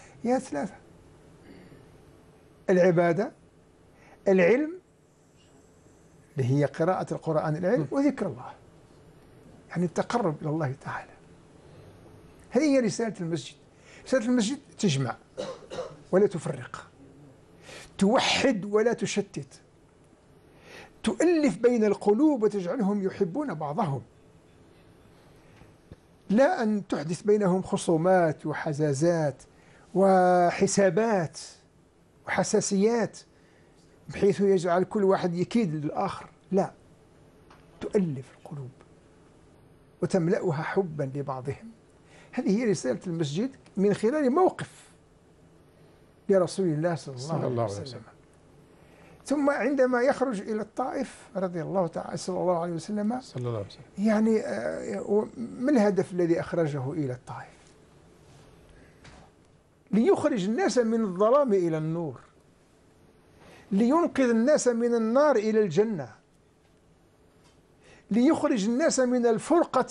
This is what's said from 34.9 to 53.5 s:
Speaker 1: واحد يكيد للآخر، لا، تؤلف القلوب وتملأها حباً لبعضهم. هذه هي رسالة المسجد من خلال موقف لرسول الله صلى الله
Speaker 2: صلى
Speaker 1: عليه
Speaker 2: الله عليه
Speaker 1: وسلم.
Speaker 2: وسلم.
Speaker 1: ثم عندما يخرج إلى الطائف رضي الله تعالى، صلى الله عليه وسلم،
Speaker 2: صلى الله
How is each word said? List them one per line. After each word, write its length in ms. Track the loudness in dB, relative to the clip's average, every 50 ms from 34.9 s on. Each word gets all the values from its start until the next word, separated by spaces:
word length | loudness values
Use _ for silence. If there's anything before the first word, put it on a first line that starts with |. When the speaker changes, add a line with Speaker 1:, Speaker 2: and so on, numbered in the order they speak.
| 0 2 4
Speaker 1:
واحد 300 | 4 2 2 2 -2 0
يكيد 420 | -2 -4 0 2 0 0 2 -2
للآخر، 540 | -4 -6 -4 -4 -4 -4 -4 -6 -10 -14 -18 -20 _ _ _
لا، 200 | 0 0 0 0 -6 _ _ _ -20 _ _ _ _ _ -20 -20 _ -20 -20 -20 -20 -20 -20 -20 -16 -12
تؤلف 440 | -10 -2 -2 0 0 0 -4 -8 -10 -14 -20 -20
القلوب 300 | _ -14 -14 -14 -14 -14 -18 -20 -20 _ -20 _ _ _ _ _ _ -20 -20 -20 -20 -20 -20 -20 -20 -20 -20 _ _ _ _ _
وتملأها 600 | -4 -2 0 0 2 0 0 0 0 -2 -2 -2
حباً 420 | -4 -4 -2 -4 -4 -4 -6 -6 -8
لبعضهم. 680 | -6 -6 -8 -8 -8 -8 -8 -8 -10 -10 -10 -14 -20 -20 -20 _ _ _ _ _ _ -20 -20 -20 -10
هذه 280 | -8 -4 0 0 0 0
هي 40 | 0
رسالة 360 | 0 -2 -2 -2 -4 -4 -4 -6
المسجد 420 | -8 -4 -4 -4 -4 -2 -4 -4 -6 -8 -14 _ -12 _
من 160 | 0 0 0 0
خلال 360 | 0 0 0 0 0 0 0
موقف 600 | 2 2 2 2 0 -4 -12 -14 -14 -20 -20 -20 -20 _ _ _ _ _ _ _ _ _ -20 _ _ _ _ _ _ _ -20 _ _ _ _ _ _ _ _ 2
لرسول 360 | 2 4 2 2 -2 -2 -2
الله 300 | 0 0 0 -2 -2 -4
صلى 200 | -4 -8 -12 -14
الله 120 | -12 -8
Speaker 2:
صلى 100 | -6 -4
Speaker 1:
عليه 100 | -4 -2
Speaker 2:
الله 160 | -2 -2 -2 -2
عليه 100 | -4 -4
Speaker 1:
وسلم. 120 | -8 -10
Speaker 2:
وسلم. 160 | -12 -14 -16 -18 -20 -20 -20 -20 _ _ _ _ _ -20 -20 -20 _ -20 _ -20 -20 -20 -20 -20 -20 -20 -20 -6
Speaker 1:
ثم 240 | -4 -2 0 2 0
عندما 520 | 0 0 -2 -2 2 2 2 2 2 2
يخرج 400 | 2 0 0 0 -2 -2 -2 -6
إلى 200 | -6 -6 -6 -6
الطائف 680 | -6 -8 _ -6 -6 -6 -4 -6 -8 -8 -10 -18 -20 -10 -8
رضي 260 | -6 -6 -4 -6 -6
الله 260 | -6 -4 -2 -2 -2
تعالى، 300 | -2 -4 -8 -8 -8 -10
صلى 220 | -8 -6 -6 -4 -2
الله 200 | 0 0 0 0
عليه 140 | -2 -4 -6
وسلم، 480 | -6 -6 -6 -6 -4 -2 -2 -4 -4
Speaker 2:
صلى 260 | -8 -10 -10 -8 -6
الله 100 | -4